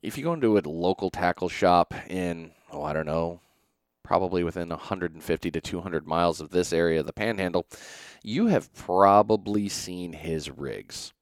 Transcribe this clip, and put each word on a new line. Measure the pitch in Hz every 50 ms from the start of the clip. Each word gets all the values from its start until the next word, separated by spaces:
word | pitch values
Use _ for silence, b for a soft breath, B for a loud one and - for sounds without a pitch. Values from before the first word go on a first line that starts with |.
| -
If | 107 -
you | 143 139
go | 165 170
into | 160 135 113 107
a | 104
local | - 76 78 82 85 90 95 - 98 92
tackle | - - 92 87 87 - 92 87
shop | - - - 92 87 87 82 _ - - - -
in, | 87 92 90 87 82 82 82 80 _ _ _ _
oh, | - 76 73
I | 76 76
don't | 78 80
know, | 76 78 82 82 85 85 87 _ _ _ _ _ _ _ _ _ _ _ _ _
probably | - - 87 95 90 90 90 87
within | 85 82 92 85 85
a | 82
hundred | 78 - - 104 92 90 85 80
and | 80 78
fifty | - 85 80 - 90
to | 76 82
two | - - - 87
hundred | 85 95 82 80 78
miles | 76 80 82 85 87 80 78
of | 78 76
this | 87 90 90 - 85
area | 82 85 85 80 80
of | 73
the | - -
Panhandle, | - 107 110 113 98 95 90 85 90 85 B B B B B B B B B B B B
you | - 110 156 220
have | 233 190 123 - - _
probably | - - - 90 92 98 98 98 104 107 107 110 107 95 101 104 107 104 98
seen | - - - - 90 90 90 87 80
his | 80 78 85 82 78 71 71
rigs. | 67 69 71 67 58 50 - _ - - - - _ _